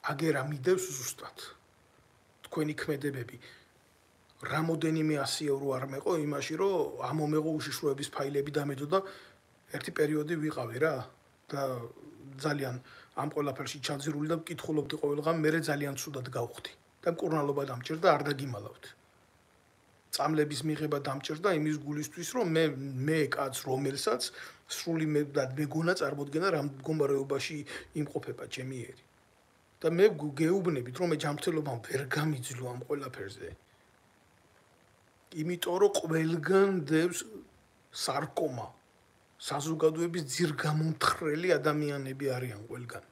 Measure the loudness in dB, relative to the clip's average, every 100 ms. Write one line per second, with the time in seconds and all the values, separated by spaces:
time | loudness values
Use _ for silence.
0 | -4 0 2 2 0 -2 2 2 2 -6
1 | -8 -8 -12 -14 -16 -16 _ _ _ _
2 | _ _ _ _ -8 -2 -2 -2 -2 -2
3 | -2 -4 -8 -12 -18 -20 -20 _ _ _
4 | _ _ _ _ -4 0 0 2 2 2
5 | 2 2 0 -2 0 0 0 -2 -4 -4
6 | 0 0 0 -2 -4 0 2 2 0 -2
7 | -2 0 2 2 2 -2 -4 -2 0 0
8 | -4 -4 0 0 0 -2 -2 -4 0 0
9 | 0 -14 -20 -20 _ _ _ -8 -6 2
10 | 2 2 0 -2 -2 -2 -6 0 0 0
11 | -6 -16 _ _ -8 -2 -2 -4 -8 -14
12 | -20 -18 -16 -4 0 0 -2 -6 -10 -20
13 | -12 -4 -2 0 -2 -2 -8 -6 -6 -4
14 | -2 -2 0 -2 -2 -8 0 0 0 -2
15 | 0 0 2 4 4 2 0 -2 -2 -4
16 | -6 -6 -6 -4 -4 -6 -14 -16 _ _
17 | -2 0 0 2 2 0 -2 -6 -4 4
18 | 6 6 4 -2 -4 -6 -8 -14 -20 -20
19 | _ _ _ _ _ _ _ _ _ _
20 | _ -2 2 4 2 2 -2 0 0 0
21 | -2 -4 -4 0 2 4 2 0 -2 -4
22 | -6 -8 -6 0 2 4 4 2 -6 -2
23 | 2 4 2 0 -2 -4 -2 0 0 0
24 | 0 0 -2 -8 -16 -18 -10 -6 -2 0
25 | 2 2 2 0 0 0 -2 0 2 2
26 | 0 -2 -2 0 2 2 0 -4 -2 2
27 | 4 2 2 -2 -2 -6 -8 -12 -8 -4
28 | -4 -4 -6 -10 -8 -8 -6 -6 -10 -12
29 | _ _ _ _ _ _ _ _ 0 8
30 | 8 6 -4 2 4 4 4 0 -2 -2
31 | 0 2 0 0 0 0 -2 -6 -4 -4
32 | -2 0 0 -2 -6 -8 -8 -8 -6 -6
33 | -6 -10 -10 -10 -14 -14 _ _ _ _
34 | _ _ _ _ _ _ _ _ _ _
35 | _ _ _ -4 -2 -2 0 6 6 6
36 | 2 2 4 2 4 6 6 4 4 4
37 | 4 0 -8 -14 -18 -20 _ _ _ -6
38 | -2 -2 -2 -2 -2 -2 -8 -12 _ _
39 | _ _ _ _ -6 -4 -2 4 4 4
40 | -2 -2 -4 0 0 2 0 2 2 2
41 | 2 2 0 0 2 4 4 0 -2 -4
42 | -6 -4 -2 -2 -4 -8 -10 -10 -10 -12
43 | -16